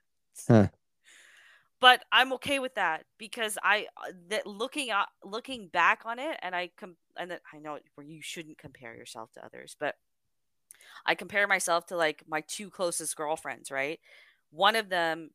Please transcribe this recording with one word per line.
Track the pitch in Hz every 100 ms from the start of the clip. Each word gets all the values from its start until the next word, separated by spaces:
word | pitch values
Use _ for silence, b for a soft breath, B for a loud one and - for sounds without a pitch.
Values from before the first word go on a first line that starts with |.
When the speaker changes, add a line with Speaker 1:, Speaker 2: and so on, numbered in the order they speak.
| _ _ _ - -
Speaker 1:
Huh. | 113 98 _ _ _ b b b b b b b -
Speaker 2:
But | 254 240 -
I'm | 214 262
okay | 254 - 277
with | 254
that, | 214 175 156 - -
because | 170 240 214 208
I, | 185 208 - -
uh, | 139 185 175
that | 214 196
looking | 202 262 302 254
at, | 202 - _
looking | 196 214 269 254 175
back | 175 175 220
on | 220 233
it, | 302 -
and | 180
I | 180 175 -
com-, | 196 165 _ -
and | 180
that, | 175 -
I | 151
know | 151 147 _
where | - 143
you | 160
shouldn't | 147 180 156 -
compare | 147 127 117
yourself | 120 120 117 113
to | -
others, | - 123 - -
but | 147 - _ _ _ _ _ _ _ b b b -
I |
compare | 165 - 202 202
myself | 185 180 170 -
to, | 175
like, | 156 151 -
my | 156
two | - - 196
closest | - 175 165 156 -
girlfriends, | 151 160 143 120 -
right? | 135 139 165 b b b b _
One | 151 202 226
of | 202
them, | 180 165 160 156